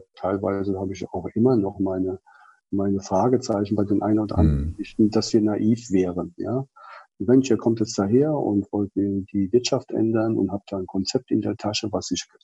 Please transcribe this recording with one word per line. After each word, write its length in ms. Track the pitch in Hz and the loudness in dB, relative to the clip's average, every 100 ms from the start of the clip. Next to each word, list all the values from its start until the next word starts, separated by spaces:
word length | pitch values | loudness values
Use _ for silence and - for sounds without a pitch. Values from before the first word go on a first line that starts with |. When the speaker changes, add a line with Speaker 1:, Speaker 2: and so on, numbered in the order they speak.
| - - | -10 -8
Speaker 1:
teilweise 640 | 92 101 98 98 98 95 | -4 -2 -2 -2 -2 -4
habe 140 | 95 | -4
ich 120 | 92 - | -8 -10
auch 140 | 92 85 107 | -8 -6 2
immer 220 | 127 120 | 4 4
noch 220 | 98 95 | 0 -2
meine, 400 | 95 92 92 95 - - - _ _ | -4 -2 -4 -6 -12 -20 -20 _ _
meine 320 | 98 98 98 | -2 -2 -2
Fragezeichen 760 | - 95 117 127 123 104 101 104 | -2 0 2 0 0 -2 0 0
bei 80 | |
den 180 | 104 98 | 0 0
ein 160 | 104 107 | 2 0
oder 180 | 104 - | 0 2
anderen 300 | 80 71 76 | 4 2 -2
Speaker 2:
Mhm. 60 | - | -6
Speaker 1:
Geschichten, 320 | - - 107 | -8 2 2
dass 240 | 110 - | 2 2
wir 80 | 113 | 2
naiv 480 | 107 104 107 117 117 | 2 2 2 0 0
wären, 420 | 95 90 90 87 - | 0 2 -2 -6 -8
ja. 280 | 95 127 139 - - - - _ | -4 -4 -6 -14 -20 -20 -20 _
Mensch, 280 | 107 135 131 | 4 4 6
ihr 60 | 110 | 2
kommt 220 | 113 113 | 2 0
jetzt 200 | 107 - | -2 0
daher 340 | 98 123 151 | 2 4 4
und 320 | 147 107 101 98 | 0 0 0 0
wollt 240 | 104 101 98 | -2 -2 -2
die, 300 | 101 98 95 | -2 -2 -4
die 200 | 101 95 | -2 2
Wirtschaft 380 | 123 123 135 - | 2 2 -2 -2
ändern 460 | 113 110 113 110 110 | -2 0 0 0 0
und 140 | 98 | -2
habt 200 | 101 - | -4 -6
da 60 | 98 | -8
ein 100 | 92 | -6
Konzept 420 | 98 95 - - | -4 -4 -4 -2
in 120 | 110 | -2
der 140 | 104 104 | -2 -4
Tasche, 340 | 101 107 110 | -4 -4 -4
was 160 | 92 - | -4 -4
sich 180 | 87 - _ | -6 -8 _